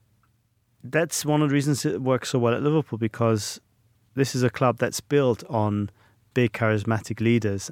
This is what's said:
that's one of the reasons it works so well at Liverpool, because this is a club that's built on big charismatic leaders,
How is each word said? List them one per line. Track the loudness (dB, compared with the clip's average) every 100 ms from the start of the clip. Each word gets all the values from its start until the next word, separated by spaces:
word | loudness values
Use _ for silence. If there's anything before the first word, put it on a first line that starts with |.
| _ _ _ _ _ _ _ _
that's | -4 -2 -2 -2
one | 0 2
of | 4
the |
reasons | 2 2 0 -2
it | -2
works | 0 0 0
so | 0
well | 2 2
at |
Liverpool, | 2 0 -2 -4
because | -4 0 2 2 -2 -12 _ _ _ _ _ -2
this | 0
is | 2
a | 0
club | 2 0 0
that's | -2 -4
built | -2 2 2 0 -2
on | -2 0 -2 -4 -10 _ _ _ 0
big | 0
charismatic | 0 0 0 0 -4 -4 -2
leaders, | 2 2 0 -4 -8